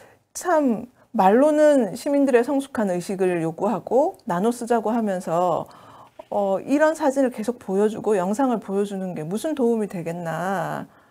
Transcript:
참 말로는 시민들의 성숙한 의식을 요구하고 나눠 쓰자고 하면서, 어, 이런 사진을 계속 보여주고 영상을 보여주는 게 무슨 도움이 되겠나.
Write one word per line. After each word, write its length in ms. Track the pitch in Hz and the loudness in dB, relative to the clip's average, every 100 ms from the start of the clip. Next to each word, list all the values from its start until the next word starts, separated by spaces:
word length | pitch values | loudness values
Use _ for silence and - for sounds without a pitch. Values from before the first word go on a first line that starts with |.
| - _ _ | -20 _ _
참 520 | - 370 320 269 214 - _ _ | -8 0 2 2 0 -6 _ _
말로는 840 | 214 190 233 302 302 302 285 202 226 | 2 4 6 6 6 6 4 2 -2
시민들의 460 | 294 285 277 240 | -2 2 4 4
성숙한 460 | 254 277 277 - 202 | 2 -2 -4 -4 -2
의식을 520 | 180 175 190 185 175 | -2 -4 -2 0 0
요구하고 760 | 160 165 196 185 - 233 330 - | -2 -2 -2 -2 0 0 0 -2
나눠 260 | - 175 226 | -4 0 0
쓰자고 380 | 240 233 233 214 | -2 -2 0 0
하면서, 760 | 233 208 185 185 165 180 156 - - - - - - - | -2 -2 -4 -2 0 2 0 -4 -14 -20 -20 -20 -20 -8
어, 280 | 208 196 190 | -4 -2 -2
이런 340 | - 285 311 | 0 2 2
사진을 360 | 320 294 277 254 | 2 0 2 0
계속 280 | 233 214 240 | -2 -6 -6
보여주고 560 | - 190 214 214 208 208 | -4 0 0 0 -2 0
영상을 400 | 180 220 262 208 | 0 0 0 0
보여주는 540 | - 196 202 190 185 | -2 -4 -2 -4 -8
게 80 | 165 | -8
무슨 320 | 151 214 320 | -6 -6 -4
도움이 320 | 294 233 226 202 | 0 0 0 -2
되겠나. 1000 | 185 165 175 165 160 180 190 151 151 - _ _ | -6 -8 -6 -6 -4 -4 -4 -4 -8 -10 _ _